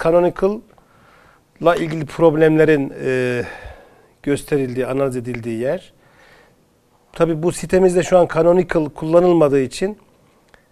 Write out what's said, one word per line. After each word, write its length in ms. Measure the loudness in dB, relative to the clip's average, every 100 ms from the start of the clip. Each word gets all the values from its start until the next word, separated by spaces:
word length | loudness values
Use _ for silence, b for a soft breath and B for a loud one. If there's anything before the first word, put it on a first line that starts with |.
Canonical'la 1700 | 0 2 2 0 -2 -4 -10 _ _ _ _ _ _ _ _ _ 0 0
ilgili 300 | -2 -6 -8
problemlerin, 880 | 2 2 4 4 4 4 2 0 -6
e, 400 | -4 -2 -2 -4 -8 B B B B B B B
gösterildiği, 640 | -4 -4 -2 -4 -2 -4 -4
analiz 300 | -2 -2 -4
edildiği 440 | -8 -8 -8 -6
yer. 320 | -4 -6 -10 b b b b b b b _ _ _ _ _
Tabii 300 | -2 -2 0
bu 100 | -4
sitemizde 500 | -4 -2 2 2 2
şu 160 | 2 2
an 100 | 2
Canonical 540 | 2 2 2 0 -2 -4
kullanılmadığı 720 | -6 0 4 4 4 4 2
için, 380 | -2 -4 -8 -8 _ _ b b b b b